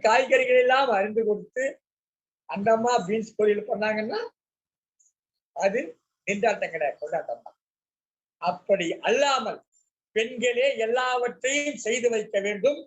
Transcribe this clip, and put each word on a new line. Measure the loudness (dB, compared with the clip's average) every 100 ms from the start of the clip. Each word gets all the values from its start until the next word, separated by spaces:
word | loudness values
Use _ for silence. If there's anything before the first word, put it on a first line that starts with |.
காய்கறிகள் | 4 4 4 2 4 4
எல்லாம் | 6 4 4
அரிந்து | 2 0 0
கொடுத்து | 0 -2 -6 -6 -6 -6 _ _ _ _ _ _ -10
அந்த | -2 2
அம்மா | 2 2 0
பீன்ஸ் | 0 -4 -4 0
பொரியல் | 2 2 -2
பண்ணாங்கன்னா | -2 -2 -2 -4 -6 -8 -14 _ _ _ _ _ _ _ _ _ _ _ -4
அது | -2 -2 -6 -12 _ _ -8
திண்டாட்டம் | -2 0 0 -4
கிடையாது, | -4 -6 -6
கொண்டாட்டம் | -6 -6 -6 -12
தான். | -14 -20 _ _ _ _ _ _ _ _
அப்படி | -4 -4 0 0 0 -2
அல்லாமல் | 0 2 2 2 -2 -8 _ _ _ _ _ -6
பெண்களே | -4 -2 -2 2 0 0
எல்லாவற்றையும் | 0 0 0 0 -2 -4 -2 -2 -2 -4
செய்து | -4 -2 0
வைக்க | 0 -2 -2
வேண்டும் | -2 0 0 -2